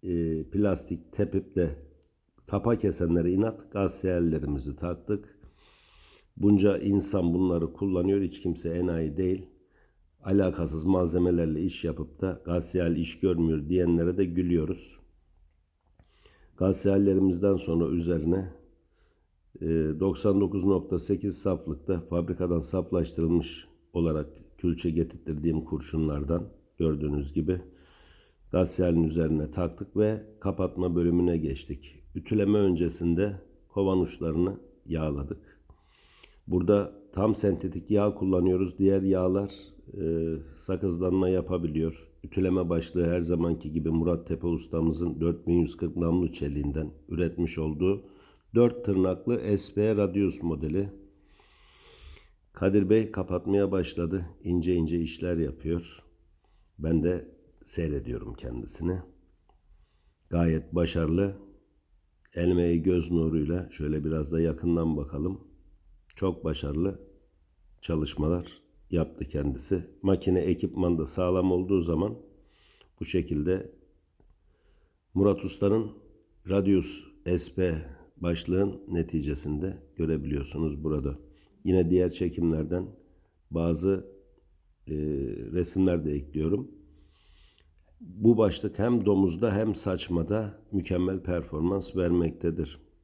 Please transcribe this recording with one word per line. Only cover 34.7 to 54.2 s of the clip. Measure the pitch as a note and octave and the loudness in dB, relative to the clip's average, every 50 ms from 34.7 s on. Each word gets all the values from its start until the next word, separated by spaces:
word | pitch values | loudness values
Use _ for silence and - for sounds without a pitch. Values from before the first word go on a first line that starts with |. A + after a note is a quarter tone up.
| - _ _ | -20 _ _
yağladık. | - D#2+ D#2+ D#2 D#2 C#2+ C#2+ C#2 C#2+ C#2+ - - - - _ _ _ - _ _ _ _ _ _ _ _ - - - _ - _ | -6 -4 -2 -2 -2 -4 -4 -6 -8 -10 -12 -14 -20 -20 _ _ _ -20 _ _ _ _ _ _ _ _ -20 -20 -20 _ -20 _
Burada | - - F2+ F2 F2+ G#2 G2+ G2+ - - - - - - | -2 0 2 4 4 4 4 4 0 -6 -16 -20 -10 -2
tam | F#2+ G2 A2 G#2+ | 0 2 2 2
sentetik | - - G2+ F#2 E2+ - F#2 F2 F#2 F2 - | 2 2 0 0 0 -4 -6 -8 -8 -4 0
yağ | G#2+ G2+ G2+ G#2 G2 | 2 4 4 2 0
kullanıyoruz. | - F#2 F#2+ F#2+ F2+ F2 F#2 F#2 F#2 G2 F#2 F2+ - | 0 0 0 2 2 4 4 4 2 0 -2 0 2
Diğer | G2 F#2+ G2 G2 F#2+ | 4 4 4 4 4
yağlar, | F#2+ F#2+ F#2 F#2 F#2 F#2 G2 G2+ G2 - - - - - - - - - - | 2 2 2 2 2 2 0 -2 -4 -8 -14 -18 -18 -20 -20 -20 -18 -10 -6
e, | - D#2+ E2 E2 E2 E2 D#2+ D2+ D2 D2 - | -4 -2 -2 -2 -2 -2 -4 -6 -8 -14 -18
sakızlanma | - - - F#2+ E2+ - G2 E2+ E2+ F#2 F2+ F2+ F#2+ F#2+ F#2 | -16 -6 -4 -4 -2 0 -2 -2 0 0 2 2 2 4 4
yapabiliyor. | F#2 F#2 E2 - F#2 F2 E2+ E2 D2+ D#2+ D#2+ D#2+ D#2+ - - - _ _ - | 2 2 0 0 -2 -2 -2 -2 -2 0 -2 -2 -4 -6 -16 -20 _ _ -18
Ütüleme | - - G2 F#2+ F#2 F2+ F#2 F2+ E2+ | -8 -4 -2 0 2 2 0 0 0
başlığı | E2+ E2+ E2 - - F2+ F2 | 0 -2 -2 -2 -2 0 0
her | E2+ F2 F2+ | 2 0 0
zamanki | E2+ D#2+ F2 E2 E2+ E2+ E2 E2 - D2+ D2+ | 0 0 0 0 2 0 0 -2 -4 -6 -4
gibi | E2 D2+ D#2+ | -2 -2 0
Murat | D#2+ E2 D#2+ F2 E2+ E2 - | 0 2 2 2 0 -2 -2
Tepe | - E2 D#2 - | -6 -6 -4 -2
ustamızın | E2+ E2+ D#2 - - - E2 E2 E2 D#2 D#2 F2 F2 D2 C#2 | -2 -2 -2 -4 -4 -2 0 0 0 0 0 -2 -4 -2 -2
dört | D#2+ E2+ E2 E2 - | 0 0 0 -2 0
bin | - E2+ F2 | 2 4 4
yüz | E2+ D#2 - | 4 2 -2
kırk | - F#2 E2 D2+ | -6 -6 -6 -2
namlu | F2 E2+ E2 E2 F2+ F2 D#2 - | -2 0 0 2 2 0 -2 -2
çeliğinden | - C#2+ C#2+ D2 D2 C#2+ D2 C#2 D#2 D#2 D2 - - - - | -4 -6 -4 -2 -2 -4 -2 -4 -4 -6 -6 -10 -16 -12 -8
üretmiş | E2 D#2+ F2 E2 E2 - F2 D#2+ - - | -2 -2 0 -2 0 -2 -4 -2 -2 -4
olduğu | D#2 D#2 D2+ D2 F2 F#2 G2 G2 - - - - - _ _ _ _ _ - | -4 -4 -2 0 2 0 0 0 -4 -16 -20 -20 -20 _ _ _ _ _ 4
dört | A#2 A#2+ A#2+ A#2 - - | 4 4 4 4 -2 -4
tırnaklı | G#2+ G2 F#2+ F#2 F#2 F#2 E2+ - A#2+ A#2+ - - G2 G#2 G2 | 0 2 4 4 2 2 -2 -2 -2 -2 -2 0 0 0 0
S | - - - | 0 -2 0
P | G2+ G#2 A2 A2 | 0 2 2 2
Radius | G2+ G#2 F#2+ F2+ G2+ G2+ F2+ - - - | 2 0 0 2 0 0 0 0 -2 -4
modeli. | E2+ D#2+ D2 C#2+ D2+ D#2 F#2+ G2+ G2+ - - - - _ _ _ _ _ _ - _ _ _ - - - - - - - - - - - - - _ _ _ _ _ _ | -4 -4 -2 -4 -2 -2 -2 -2 -4 -8 -16 -20 -20 _ _ _ _ _ _ -20 _ _ _ -20 -20 -20 -20 -20 -20 -20 -20 -20 -20 -20 -20 -20 _ _ _ _ _ _
Kadir | - - G2 G2 G#2 G2 F#2 | 0 0 4 4 4 4 6
Bey | G#2+ A2+ A2 G#2+ | 4 4 2 0
kapatmaya | - G2+ F2+ - F2+ F2 E2+ F2+ G2 G2+ G2+ G2 F#2 | -4 -6 -4 -2 -2 -4 -2 0 2 2 2 2 2
başladı. | F#2+ E2+ - - - F2 E2 F2+ F#2+ | 0 -2 -2 -2 -4 -4 -2 -2 -4